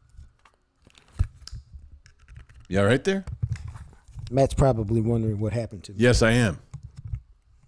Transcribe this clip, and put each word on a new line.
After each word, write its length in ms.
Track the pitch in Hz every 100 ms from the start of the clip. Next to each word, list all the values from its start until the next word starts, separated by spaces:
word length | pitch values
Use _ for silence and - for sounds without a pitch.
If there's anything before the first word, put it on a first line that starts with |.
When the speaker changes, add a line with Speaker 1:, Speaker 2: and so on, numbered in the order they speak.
| _ - - _ _ _ _ _ _ _ _ - - - - - - - - - _ _ - - - - -
Speaker 1:
You 120 | 95
all 60 | 101
right 160 | 131
there? 200 | 196 196 - - - - - - - - - - -
Speaker 2:
Matt's 240 | 127 135
probably 460 | - 135 113 104 113
wondering 380 | 110 117 110 101
what 140 | 107
happened 320 | 117 107 95
to 80 | -
me. 60 | 104
Speaker 1:
Yes, 220 | 120 120
I 100 | 113
am. 260 | 120 113 78 - - - - - - - _ _ _